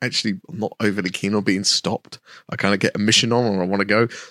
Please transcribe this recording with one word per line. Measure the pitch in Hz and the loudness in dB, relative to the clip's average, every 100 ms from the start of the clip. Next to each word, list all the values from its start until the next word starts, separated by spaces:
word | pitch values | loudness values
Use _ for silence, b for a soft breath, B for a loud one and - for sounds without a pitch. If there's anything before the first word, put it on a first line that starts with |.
actually, | 123 - 113 95 - | -4 -2 -2 -4 -8
I'm | 104 | -6
not | 107 - | -6 0
overly | 107 101 92 | 0 0 -4
keen | - 98 | -2 -2
on | 104 | 0
being | 101 95 | 0 0
stopped. | 101 - - 110 - - B B B | 0 0 0 -4 -6 -20 B B B
I | 107 | -2
kinda | 98 101 | 0 2
get | 110 | 0
a | - | 0
mission | 104 110 113 | 2 4 4
on | 120 | 2
and | 120 95 | 2 0
I | |
wanna | 90 98 | 0 0
go. | 98 107 117 B B | 2 2 2 B B